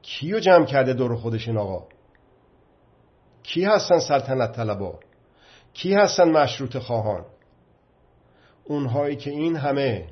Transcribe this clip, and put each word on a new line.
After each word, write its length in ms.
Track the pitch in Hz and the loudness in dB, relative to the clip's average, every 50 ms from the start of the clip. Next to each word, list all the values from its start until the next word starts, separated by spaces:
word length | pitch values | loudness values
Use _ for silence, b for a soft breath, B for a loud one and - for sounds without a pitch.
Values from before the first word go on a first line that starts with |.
کیو 380 | _ - - - 135 160 202 220 | _ -14 -12 -10 -6 -4 -4 0
جمع 240 | 170 185 180 170 - | 4 8 8 8 6
کرده 280 | 117 139 139 131 131 | 4 2 0 2 2
دور 220 | 131 - 131 120 117 | 0 -2 -2 -2 -2
خودش 340 | 117 113 117 113 110 113 117 | -4 -4 -4 -6 -4 -4 -4
این 80 | 113 | -4
آقا؟ 320 | 107 101 95 95 87 - - _ _ _ _ _ _ _ _ _ _ _ _ _ _ _ _ _ _ _ _ _ _ _ _ _ _ _ _ _ _ | -4 -4 -4 -6 -10 -10 -14 _ _ _ _ _ _ _ _ _ _ _ _ _ _ _ _ _ _ _ _ _ _ _ _ _ _ _ _ _ _
کی 220 | _ - - 165 180 | _ -8 -4 -2 2
هستن 340 | 202 220 196 - - - 165 | 2 2 2 4 4 2 2
سلطنت 540 | - - 147 139 117 131 131 131 120 110 | 4 2 0 0 0 0 -2 -2 -2 -2
طلبا؟ 480 | - 117 113 107 104 98 98 90 82 - - _ _ _ b b b b b b b b b b | -2 -6 -4 -4 -4 -4 -6 -10 -10 -14 -20 _ _ _ b b b b b b b b b b
کی 220 | _ - - 180 196 | _ -10 -4 0 4
هستن 360 | 202 208 185 - - 180 165 | 4 4 4 4 4 4 4
مشروطه 500 | 160 156 143 117 - - 139 117 - 131 | 6 4 2 2 0 -6 -8 -8 -8 -10
خواهان؟ 440 | - - 120 113 104 107 101 87 85 - - _ _ _ _ _ _ _ _ _ _ _ _ _ _ _ _ _ b b b b b b b b _ | -8 -4 -4 -4 -2 -2 -4 -6 -8 -14 -20 _ _ _ _ _ _ _ _ _ _ _ _ _ _ _ _ _ b b b b b b b b _
اونهایی 520 | - 147 147 139 127 117 143 143 143 147 | -8 -6 -4 -4 -2 -2 -2 -2 -2 -4
که 140 | - - 143 | -6 -8 -10
این 260 | 143 147 156 165 165 | -6 -4 -2 -2 -2
همه 500 | 156 135 147 139 143 139 131 110 95 85 - | -2 -2 -2 -2 0 0 -2 -2 -4 -8 -14